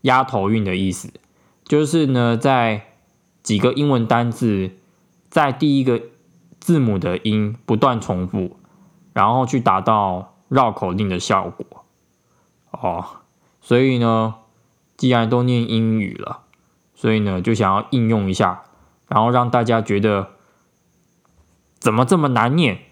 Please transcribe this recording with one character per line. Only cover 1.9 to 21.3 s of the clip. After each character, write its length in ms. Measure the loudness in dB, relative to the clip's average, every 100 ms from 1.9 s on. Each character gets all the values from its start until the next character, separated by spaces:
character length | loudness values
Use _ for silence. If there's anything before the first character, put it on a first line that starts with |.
| 0 0
呢， 300 | 2 2 2
在 500 | 2 2 0 -4 -10 _ _ _ _ _
几 160 | -4 0
个 140 | 0
英 160 | 0 0
文 180 | 0 2
单 240 | 0 0
字， 400 | -2 -2 0 -4 -10 _ _ _ _ _
在 220 | 0 0
第 300 | 0 0 0
一 20 |
个 180 | 0 -2 -6 _ _ _ _ _
字 180 | 0 2
母 180 | 2 0
的 220 | -2 -4
音 380 | -2 -2 -2 -6 -4
不 80 |
断 260 | 2 2 0
重 280 | -4 -4 -4
复， 280 | -6 -8 -10 _ _ _ _ _
然 220 | 0 0
后 100 | 0
去 140 | -2 0
达 220 | 0 0
到 560 | 0 0 0 -4 -10 _ _
绕 220 | 0 0
口 220 | -2 -6
令 160 | -4 -4
的 100 | -4
效 320 | -2 -2 -2
果。 340 | -12 -20 -20 _ _ _ _ _ _ _ _ _
哦， 340 | -6 -4 -4 -10 -18 _ _ _ _
所 160 | 0 2
以 220 | 2 2
呢， 380 | 0 0 -2 -6 _ _ _ _ _ _
既 120 | 2
然 200 | 2 2
都 140 | 0
念 260 | 2 0 0
英 300 | 0 0 0
语 160 | -4
了， 280 | -8 -12 -14 _ _ _ _ _
所 180 | _ 0
以 60 | 0
呢， 240 | 0 -2
就 100 | -2
想 220 | 0 2
要 100 | 0 -2
应 180 | 0 2
用 220 | 0 0
一 20 |
下， 300 | 0 0 -2 -16 _ _ _ _
然 120 | 0
后 100 | 2
让 200 | 2 2
大 140 | 0
家 180 | 2 0
觉 160 | 0 0
得 300 | 2 0 -4 _ _ _ _ _ _ _ _ _ _